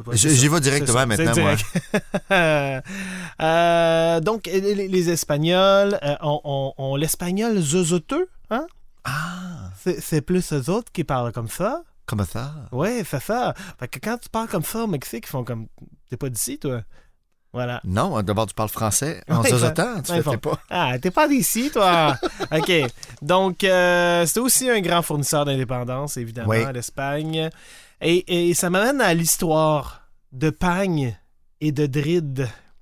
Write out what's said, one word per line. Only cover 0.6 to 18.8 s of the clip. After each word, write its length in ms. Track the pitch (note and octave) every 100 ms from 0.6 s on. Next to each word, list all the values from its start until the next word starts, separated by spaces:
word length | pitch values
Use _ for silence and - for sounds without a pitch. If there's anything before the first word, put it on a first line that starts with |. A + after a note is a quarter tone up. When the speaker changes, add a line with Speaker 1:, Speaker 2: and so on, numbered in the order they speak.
| C#3 C#3 C#3 A#2+ C3
Speaker 1:
C'est 160 | G#2
ça. 100 | D#3+
Speaker 2:
maintenant, 0 | -
Speaker 1:
C'est 60 |
Speaker 2:
moi. 120 | D3+ D3
Speaker 1:
direct. 1300 | - F3+ - G#3 - - - F#3+ D#3+ D3+ C#3 C3 D#3
<laughs> 520 | G3 F#3+ F#3 E3+ -
Euh, 760 | D#3+ E3 E3+ E3+ E3 E3 E3 E3+
donc, 260 | D#3+ A3 -
les, 400 | F#3+ G3 G3+ F#3+
les 220 | F#3 E3+
Espagnols, 920 | E3+ - D3 D#3+ F3+ G3 G3 G3+ G#3
euh, 120 | C#3+ C#3+
ont, 200 | D3+ D3
ont, 300 | D3 C#3 C3+ -
ont 180 | C3+ C#3
l'espagnol 640 | D#3 - F3 F#3+ A#3 G#3
zozoteux, 680 | D3 F3+ E3 F3 - C#4+ F#4 - -
hein ? 160 | A3+ E4 - - -
Speaker 2:
Ah. 680 | - C#3 E3+ F3+ F3+ E3+ F#2+ F#2+
Speaker 1:
C'est, 180 | F#3 E3+
c'est 220 | - D#3
plus 300 | - F3+ -
eux 160 | D3 A#2+
autres 220 | G#3 -
qui 120 | -
parlent 280 | D3+ C3 A#2+
comme 160 | A#2+ A#2
ça. 340 | - G3 D#4+ E4+ _ -
Speaker 2:
Comme 180 | G#2 G2+
ça ? 280 | A2 C3+ D#3 A2+
Speaker 1:
Ouais, 320 | B2 F#3 B3 F3+
c'est 120 | C#3
ça. 320 | - A#3 A#3 - F#3+ -
Fait 80 | B2+
que 120 | C3+
quand 180 | G#3+ A#3
tu 120 | -
parles 180 | A3 A3+
comme 160 | F#3+
ça 200 | D3+ A3+
au 40 | A3+
Mexique, 380 | D3 - A#3 -
ils 20 |
font 120 | C3
comme, « 240 | A#2+ A#2 G#2+ - - - _
T'es 80 | B2
pas 120 | C3+
d'ici, 300 | A#2 - D4
toi ? » 220 | D3 A#2+ - - - _ _ _ _
Voilà. 280 | A#2+ B2 A#2+
Speaker 2:
Non, 380 | - G2 F3 B2
d'abord, 240 | G2 G#2 G#2+
tu 60 |
parles 160 | - G#2+
français 520 | -